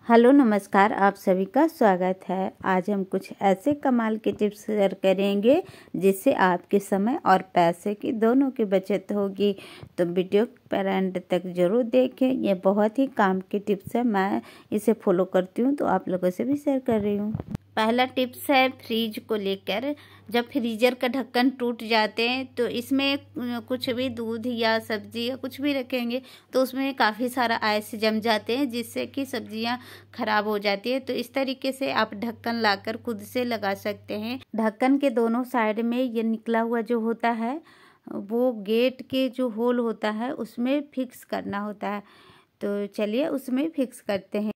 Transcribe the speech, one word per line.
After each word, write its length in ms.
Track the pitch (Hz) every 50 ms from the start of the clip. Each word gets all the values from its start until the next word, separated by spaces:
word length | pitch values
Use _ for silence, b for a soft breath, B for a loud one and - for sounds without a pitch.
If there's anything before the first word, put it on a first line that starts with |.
| _ -
हेलो, 220 | 233 233 233 240
नमस्कार, 640 | 277 285 269 220 208 202 202 - - 202 196 220 -
आप 220 | - 196 202 196
सभी 300 | - - 208 185 185 190
का 220 | 190 - 262 320
स्वागत 520 | 320 - - 247 208 185 180 185 185 185 185 - -
है। 240 | 180 190 190 - - _ -
आज 240 | 190 190 185 175 208
हम 140 | 208 196 190
कुछ 260 | 190 - 190 190 - - _
ऐसे 320 | - 196 190 190 - 285 294
कमाल 440 | 294 - 262 247 240 226 220 220
के 140 | 220 - 202
टिप्स 340 | 202 - 214 208 202 - -
शेयर 280 | - 220 214 196 190 185
करेंगे 680 | - - 190 190 190 196 202 196 202 202 233 285 349 381 B B B B B B
जिससे 380 | 160 175 196 196 196 - 269 -
आपके 460 | - 190 185 175 180 - _ - 202
समय 400 | 202 - 208 190 202 226 269 381 -
और 160 | - 190 185
पैसे 520 | 185 - _ 175 175 170 175 - - 208 208
की 180 | - - -
दोनों 400 | 269 214 220 226 247 269 285 269
की 140 | 254 - 226
बचत 420 | 190 196 190 190 - 202 185 190 - 208
होगी। 420 | 208 202 196 196 196 202 202 196 196 B B B B B B _
तो 80 | - 180
वीडियो 400 | 175 175 185 180 185 - 202 226
पर 420 | 240 - - _ - - 196 190
एंड 340 | 196 196 190 190 185 185 180 180 _
तक 180 | 185 175 180
जरूर 360 | 185 175 180 180 175 208 247 254
देखें, 480 | 226 226 254 254 262 - - 262 254
ये 220 | 262 - - 208 196
बहुत 460 | 180 - 190 202 208 208 220 220 -
ही 80 | 269
काम 320 | 269 - - 208 190 190 190
के 200 | 185 _ - 208
टिप्स 360 | 202 - 208 202 - - -
है। 80 | 233 247
मैं 380 | 240 208 196 190 196 214 240 B B B B B B
इसे 220 | - 214 - - 220
फॉलो 320 | 220 - 214 180 175 185
करती 360 | 180 - 190 180 - _ -
हूँ 140 | 233 269 285
तो 100 | 285 -
आप 240 | - 185 190 190 -
लोगों 200 | 185 180 180 180
से 140 | 180 - 233
भी 120 | 247 285
शेयर 240 | 285 - 294 269 262
कर 220 | 262 - 226 214
रही 160 | 202 208 208
हूँ। 200 | 202 208 214 220 - - - - - _ _ _
पहला 300 | - 220 220 240 247 254
टिप्स 440 | 254 - 262 254 247 247 - - -
है 200 | 285 262 262 262
फ्रिज 500 | 262 - - - 233 220 226 220 214 -
को 160 | - - 226
लेकर। 600 | 214 196 196 196 196 _ - 190 214 247 285 294 294 B B B B B -
जब 200 | 202 240 240 240
फ्रीजर 440 | - 277 226 240 226 208 233 247 254
का 140 | 254 -
ढक्कन 420 | 254 247 269 254 - - 247 247 269
टूट 340 | 254 - 247 240 240 226 233
जाते 460 | 214 233 220 214 208 214 - 233 233
हैं 260 | 254 262 262 254 -
तो 120 | - 240
इसमें, 500 | 214 - 240 240 - 269 269 277 277 277
अ, 80 | 285 - - -
कुछ 520 | - 247 240 240 233 214 - 254 254 - 277
भी 200 | 240 240 254 269
दूध 340 | 233 226 233 220 226 233 220
या 340 | 247 240 226 226 220 220 226
सब्जी 500 | 220 - 220 208 208 202 214 233 233 240
या 60 | 262
कुछ 260 | 254 269 269 269 -
भी 120 | 269 294 285
रखेंगे 480 | 277 247 254 262 247 240 233 240 254 254 B B B B B -
तो 100 | 254 262
उसमें 300 | 247 247 269 269 277 269
काफ़ी 360 | 269 240 214 214 202 254 247
सारा 300 | 247 269 240 226 226 - -
आइस 320 | 214 208 214 214 - -
जम 240 | 214 220 220 220 220
जाते 380 | 196 233 214 214 208 - 226
हैं, 120 | 262 294 247
जिससे 360 | 226 240 226 - - 254 247
कि 200 | 226 - 277 277
सब्जियां 520 | 262 - 226 214 202 208 220 226 233 247 240 B B B B B B -
ख़राब 340 | - 240 214 214 214 202
हो 120 | 214 214 208
जाती 320 | 202 208 202 196 - 240
है। 80 | 254 269
तो 140 | 262 - 247
इस 200 | - 240 - -
तरीके 380 | 277 269 262 262 262 - 269
से 200 | 262 269 269 269
आप 220 | - - 220 - -
ढक्कन 420 | 202 214 233 233 - - 233 233
लाकर 420 | 233 220 214 196 196 - 226 220
खुद 220 | 226 - 240 233 202
से 240 | 208 - - 254 247
लगा 300 | 240 233 214 202 196 196
सकते 400 | 196 - 214 208 202 - - 202
हैं। 260 | 214 214 226 247 262 - _ -
ढक्कन 420 | 214 220 220 208 - 254 262 277
के 120 | 277 277 277
दोनों 340 | 226 240 226 226 226 240 254
साइड 360 | 247 - 247 220 214 214 214
में 240 | 226 233 233 247 262
ये 200 | 254 220 233 226
निकला 380 | 226 226 220 _ 233 226 226
हुआ 200 | 226 226 240 233
जो 180 | 226 202 240 233
होता 300 | 220 226 233 226 - 233
है, 320 | 233 220 226 233 269 339 330 b b b b b b b b -
वो 420 | - 220 202 196 220 240 247 254 240
गेट 480 | 214 196 196 220 226 247 262 254 254
के 280 | 240 _ 269 262 262 262
जो 200 | 254 - 254 247
होल 300 | 202 220 233 240 247 240
होता 320 | 233 226 214 - - 214
है 200 | 214 214 233 254
उसमें 520 | - - 233 - - - 240 254 277 294 294 294 -
फिक्स 280 | 262 262 247 - - -
करना 360 | _ - 196 180 196 202 202
होता 300 | 208 208 202 202 - 196
है। 140 | 208 202 202 B B B B B B B B B _ _
तो 260 | - 208 202 202 202
चलिए 400 | 202 - - 214 208 208 247 302
उसमें 420 | 330 294 262 - - 240 254 294 330
फिक्स 320 | 320 285 262 - - -
करते 400 | _ - 202 196 196 _ - 208
हैं। 120 | 208 214 -